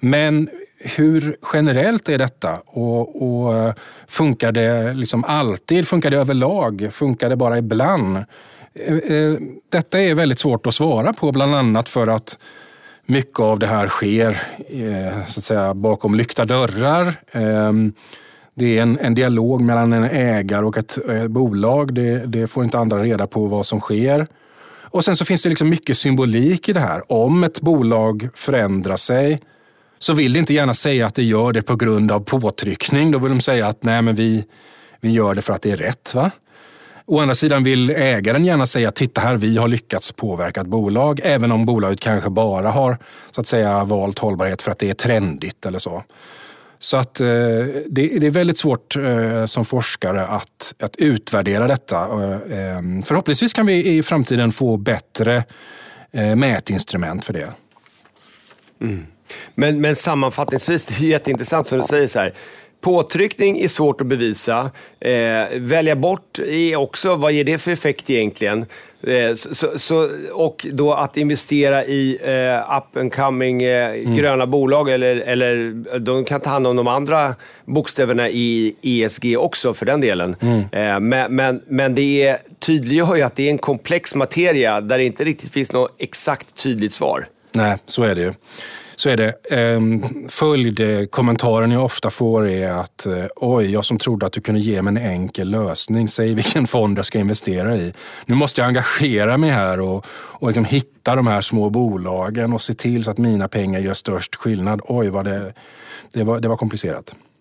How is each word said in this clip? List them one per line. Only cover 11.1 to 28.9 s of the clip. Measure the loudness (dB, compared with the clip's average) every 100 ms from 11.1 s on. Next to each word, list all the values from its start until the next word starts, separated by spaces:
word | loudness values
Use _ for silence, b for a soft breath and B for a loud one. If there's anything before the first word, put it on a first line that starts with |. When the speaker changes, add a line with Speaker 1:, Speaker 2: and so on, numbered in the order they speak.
Speaker 1:
på, | 0 0
bland | 2 2
annat | 2 2 2 0
för | 0 0
att | 0 -4 -14 B B B B B B -2
mycket | 0 0 0
av | 2 2
det | 0
här | 0 0
sker, | 0 0 2 2 0 B -12 -14
eh, | -8 -6 -4 -4 -6 -8
så | -8
att |
säga, | -2 0 0
bakom | 0 0 0 2
lyckta | 0 0 -2
dörrar. | 0 2 0 0 0 2 0 -4 _
Ehm, | -4 0 2 2 2 0 -2 B B B B B
det | -2 0 2
är |
en, | 2 2
en | 2
dialog | 2 2 2 2 2
mellan | 2 2 2
en | 2
ägare | 2 0 0 0 0 0
och | 0 -2
ett, | -4 -6 -4
eh, | -2 -2
bolag. | 0 0 2 2 2 0
Det, | 0 0 -2 -2
det | -4 -2
får | -2
inte | -2 0
andra | 0 0
reda | 0 0 -2
på | -2 0
vad | 0 -2
som | -4
sker. | -2 0 2 2 0 B B B B B B
Och | -2
sen | 2 0
så |
finns | 0 0
det | 0
liksom | 2 2
mycket | 0 0 0
symbolik | 2 2 2 2 2 2 0
i |
det | 0
här. | 0 -2 -2
Om | 2 4 4
ett | 2 0
bolag | 2 2 4 2 2 -2 -6
förändrar | -8 -2 0 2 0 -2